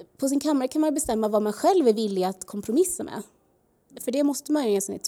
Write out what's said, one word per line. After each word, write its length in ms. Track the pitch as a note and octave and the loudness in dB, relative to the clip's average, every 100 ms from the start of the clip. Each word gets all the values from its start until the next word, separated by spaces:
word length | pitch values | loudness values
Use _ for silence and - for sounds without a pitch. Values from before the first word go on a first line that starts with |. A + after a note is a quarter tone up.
| - _ | -20 _
På 120 | C4+ | -2
sin 100 | C#4 | 0
kammare 280 | D4 C#4 C4 | 0 0 0
kan 140 | D4+ | 0
man 120 | D#4 | 0
bestämma 340 | C4+ - A3 G#3+ | 0 -2 0 2
vad 140 | G#3+ | 2
man 100 | G#3 | 0
själv 340 | G#3 D#4 F#4+ B3 | 0 2 4 4
är 60 | |
villig 300 | G#3+ G#3+ F#3+ | 2 0 0
att 220 | F#3 F#3+ - | -2 -4 -10
kompromissa 580 | G#3 G3+ B3 F#4 - | -10 -2 2 2 0
med. 180 | G#3 - - _ _ _ _ _ _ - | -8 -10 -12 _ _ _ _ _ _ -10
För 100 | - | -4
det 120 | C4 | 0
måste 280 | C#4+ C4+ - | 0 0 -2
man 140 | D4+ A#3+ | 0 2
ju 60 | |
i 40 | G3+ | 0
en 60 | |
sån 180 | G3 F#3+ | 0 -6